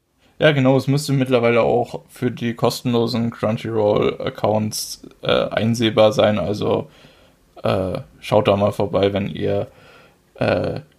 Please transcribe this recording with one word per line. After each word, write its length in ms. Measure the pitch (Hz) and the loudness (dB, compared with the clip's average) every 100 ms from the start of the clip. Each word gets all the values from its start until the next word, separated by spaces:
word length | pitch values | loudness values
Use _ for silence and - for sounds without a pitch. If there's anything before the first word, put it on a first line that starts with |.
| _ _ _ - | _ _ _ 0
Ja, 80 | 151 | 2
genau, 240 | 143 131 135 | 4 4 2
es 120 | 131 | 2
müsste 260 | 139 143 | -2 0
mittlerweile 480 | 139 127 127 117 117 | -2 2 2 2 2
auch 400 | 71 117 120 - - | 2 0 -2 -10 -16
für 200 | - 123 | -6 -4
die 240 | 113 117 | -4 -6
kostenlosen 760 | 113 117 - 127 120 117 120 117 | -2 -2 -2 -2 0 0 -2 -4
Crunchyroll-Accounts, 1800 | - 113 113 113 113 104 107 - - - - 110 107 107 - - - - - | -4 -4 -4 -4 0 2 2 0 -2 -6 -4 0 0 -2 -6 -10 -14 -20 -10
äh, 260 | - 64 - | -2 0 0
einsehbar 640 | - 110 117 113 110 110 | 0 0 2 2 4 4
sein, 260 | 104 107 104 | 4 2 2
also, 520 | 85 104 104 104 - - - _ _ _ _ - | -2 -4 -2 -2 -4 -14 -20 _ _ _ _ -6
äh, 380 | 113 104 92 92 - - | -2 0 -2 -6 -10 -16
schaut 300 | - 107 104 | 0 2 4
da 80 | 101 | 2
mal 160 | 104 | 2
vorbei, 400 | - 104 92 101 | 0 -2 0 0
wenn 140 | 98 98 | 0 -4
ihr, 380 | - 101 101 - - - - - _ _ - | -4 -2 -2 -4 -10 -20 -20 -20 _ _ -4
äh, 460 | 113 98 98 - - | -2 0 -2 -8 -12